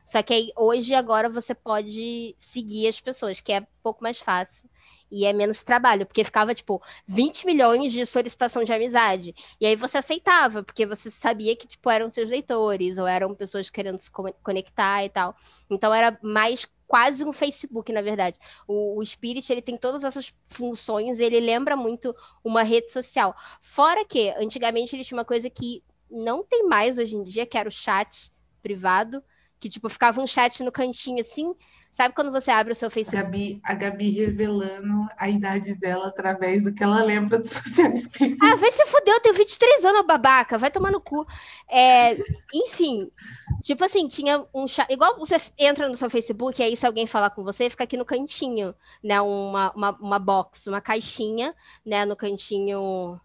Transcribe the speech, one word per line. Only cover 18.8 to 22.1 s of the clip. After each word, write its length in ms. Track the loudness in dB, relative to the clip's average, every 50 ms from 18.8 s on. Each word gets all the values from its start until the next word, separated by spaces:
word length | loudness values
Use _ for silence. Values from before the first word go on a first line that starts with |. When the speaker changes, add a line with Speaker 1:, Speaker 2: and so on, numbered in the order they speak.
| -2 -4 -4 -6
Speaker 1:
o 60 | -8
Spirit, 460 | -8 -10 -10 -10 -8 -8 -6 -4 -4
ele 80 | -4 -4
tem 140 | -4 -8 -8
todas 260 | -4 -4 -4 -4 -2
essas 300 | -4 -6 -6 -8 -12 -14 -16 _ _
funções, 760 | _ -12 -8 -8 -6 -6 -8 -6 -4 -2 -2 -2 -2 0 0
ele 200 | 2 2 4 4
lembra 360 | 4 4 2 2 2 0 0
muito 380 | 0 -2 -4 -4 -4 -6 -8